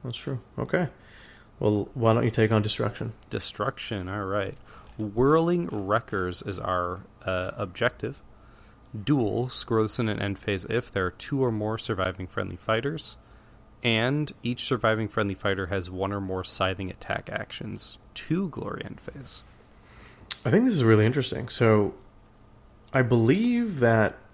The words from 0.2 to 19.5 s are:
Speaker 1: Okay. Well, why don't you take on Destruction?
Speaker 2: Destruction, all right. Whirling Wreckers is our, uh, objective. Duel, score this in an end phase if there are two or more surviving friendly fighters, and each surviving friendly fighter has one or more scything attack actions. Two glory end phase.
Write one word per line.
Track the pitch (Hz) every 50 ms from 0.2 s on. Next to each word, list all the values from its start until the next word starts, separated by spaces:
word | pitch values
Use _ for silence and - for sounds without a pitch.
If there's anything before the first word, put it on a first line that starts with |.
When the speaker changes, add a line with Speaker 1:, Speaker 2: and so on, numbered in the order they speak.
| - - 135 123 - - - -
Speaker 1:
Okay. | - - - 175 180 - - - - - - - - - - - - - - -
Well, | - 107 107 104 95 - -
why | 135 113 113 110
don't | 117 120
you | 117
take | 110 - 110 107
on | 113 107
Destruction? | 104 110 - - 117 104 107 - 117 117 110 - - -
Speaker 2:
Destruction, | - 110 - - - - 104 127 - - - - 113 98 90 90
all | 98 107 98
right. | 95 98 104 98 98 139 - - - - - - - -
Whirling | - 110 104 101 113 127 139 156 160 165 170 175 175 170 -
Wreckers | - 107 98 95 104 117 - - - 98 92 90 90 -
is | - - 95 90
our, | - - 92 90 87 87 90 92 - - - - -
uh, | 95 95 92 90 95 -
objective. | - 107 92 90 - 113 123 - - - 117 139 - - - - - - - - - - - - - - - - 110 98
Duel, | - 151 139 117 101 101 110 123 127
score | - - - - 117 110
this | 110 107 - -
in | 120 110
an | 104 104
end | 98 101 98 -
phase | - - 101 92 -
if | - - 120 - -
there | - 98 92
are | 90
two | - - - - 139 135
or | 131 123
more | 113 107 107 107 110 113
surviving | - - 110 92 95 92 90 - 92 -
friendly | - - 98 95 92
fighters, | - - - 110 113 120 139 156 160 - - - - - - - - - - - - - - - -
and | - 120 113 110 113 127 139 151 151 139 - - -
each | 120 123 - -
surviving | - - 113 - 113 110 110 113 101
friendly | - - 107 101 95
fighter | - - 104 98 92 95
has | 82 101 98 87 87
one | 92 92 95 98
or | 101 101
more | 98 92 95 92 92
scything | - - - 95 92 95 92 98 92
attack | 90 - - - - - - -
actions. | - - - - - - - 107 98 - - - - - - - -
Two | - - - 156 180 196 170
glory | - - - - - - -
end | - - -
phase. | - - - 139 131 - - - - -